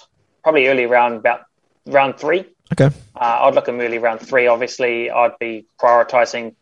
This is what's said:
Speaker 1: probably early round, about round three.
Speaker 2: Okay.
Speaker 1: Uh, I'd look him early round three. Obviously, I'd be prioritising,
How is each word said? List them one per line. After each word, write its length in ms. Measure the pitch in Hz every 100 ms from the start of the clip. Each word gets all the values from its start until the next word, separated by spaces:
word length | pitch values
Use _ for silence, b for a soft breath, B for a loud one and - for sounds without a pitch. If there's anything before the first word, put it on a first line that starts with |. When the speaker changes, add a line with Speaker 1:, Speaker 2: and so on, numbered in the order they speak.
| - _ _ _
Speaker 1:
probably 260 | 160 151 131
early 180 | 131 120
round, 300 | 123 120 113
about 260 | 120 - - _ _ _
round 320 | - 139 135 -
three. 280 | 147 180 190 _ -
Speaker 2:
Okay. 140 | - 139 - -
Speaker 1:
Uh, 240 | - 120 120
I'd 120 | 135
look 140 | 127 123
him 120 | 123
early 180 | 120 117
round 220 | 117 110
three. 280 | 117 131 120
Obviously, 600 | 117 123 - 123 117 120
I'd 300 | 120 120 -
be 280 | 117 110 - -
prioritising, 760 | 123 120 113 123 117 120 113 -